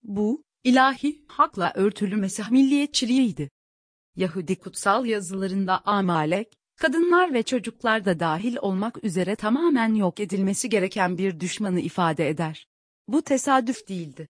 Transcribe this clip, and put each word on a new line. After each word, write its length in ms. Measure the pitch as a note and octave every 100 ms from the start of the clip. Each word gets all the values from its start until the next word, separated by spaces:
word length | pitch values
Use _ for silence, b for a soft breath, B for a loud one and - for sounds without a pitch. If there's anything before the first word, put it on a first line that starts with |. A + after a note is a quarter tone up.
Bu, 400 | G#3+ G3+ G#3+ C#4+ _ _
ilahi 600 | B3+ B3+ C4+ B3+ C#4+ D4+ _
hakla 440 | - D#4+ - E3+ -
örtülü 400 | G3+ - G#3 G#3
Mesih 340 | F#3+ - G#3+
milliyetçiliğiydi. 1000 | B3+ C4+ C#4+ D4 - A#3 C4 B3 E3 C#3+ _ _ _ _ _ _ -
Yahudi 400 | F#3 F3+ D#3 F#3
kutsal 500 | F#3 - G3+ G#3+ B3
yazılarında 760 | G#3 F3 F#3+ F#3+ G3 F#3+ F#3 -
Amalek, 680 | G3+ F#3 E3 D3+ F3+ A#3 _ _ _
kadınlar 560 | D#4+ D#4 F4 F4 F4+
ve 100 | B3
çocuklar 640 | G#3+ B3+ G#3 - A#3 A3 G3
da 140 | E3
dahil 360 | E3 D#3 A#3 A#3+
olmak 420 | G3 F#3+ A3 -
üzere 320 | G#3+ E3+ F3+ A3
tamamen 580 | G#3+ C4 E4+ C4+ A3+
yok 260 | A3 F#3 -
edilmesi 500 | G#3 G3 G3 G3+ A#3+
gereken 480 | G3+ F#3+ G#3 F3+ F3
bir 220 | F#3+ E3
düşmanı 400 | F3 - G#3 F3+
ifade 500 | - - E3+ D#3 D#3+
eder. 380 | D#3 D#3+ D#3+ - _ _ _ -
Bu 140 | C#4
tesadüf 680 | - C4+ - C4 A#3 B3 -
değildi. 400 | F#3 D#3 B2 D#3